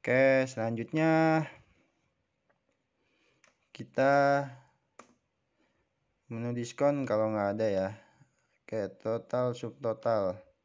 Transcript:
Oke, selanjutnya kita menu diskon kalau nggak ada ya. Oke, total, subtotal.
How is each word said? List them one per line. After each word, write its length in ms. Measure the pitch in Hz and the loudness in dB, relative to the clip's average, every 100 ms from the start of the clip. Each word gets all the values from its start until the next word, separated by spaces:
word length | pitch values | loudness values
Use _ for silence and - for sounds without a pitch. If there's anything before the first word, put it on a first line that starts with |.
Oke, 480 | - 127 135 135 131 | 2 4 4 4 0
selanjutnya 960 | 131 113 117 117 156 160 160 160 160 156 - _ _ _ _ _ _ _ _ _ _ _ _ _ _ _ _ _ _ _ _ _ - | -2 -4 -4 -4 0 2 4 4 2 0 -10 _ _ _ _ _ _ _ _ _ _ _ _ _ _ _ _ _ _ _ _ _ -16
kita 720 | 120 - 135 139 139 143 139 127 _ _ _ _ - _ _ _ _ _ _ _ _ _ _ _ _ | -8 0 4 4 4 2 -2 -10 _ _ _ _ -20 _ _ _ _ _ _ _ _ _ _ _ _
menu 240 | 113 120 120 | -10 -6 -6
diskon 480 | 120 - 143 143 | -8 -2 0 0
kalau 320 | 131 107 110 107 | -2 0 0 0
nggak 240 | 101 107 | -2 0
ada 60 | 110 | -2
ya. 200 | 98 95 107 - _ _ _ _ _ | 0 -2 -6 -20 _ _ _ _ _
Oke, 240 | - 110 98 - | -10 -6 -6 -8
total, 480 | 110 117 - 123 123 | -6 -6 -4 -2 -2
subtotal. 880 | 120 117 - 120 110 120 113 98 92 - _ | -4 -10 -6 -6 -4 0 0 0 -4 -12 _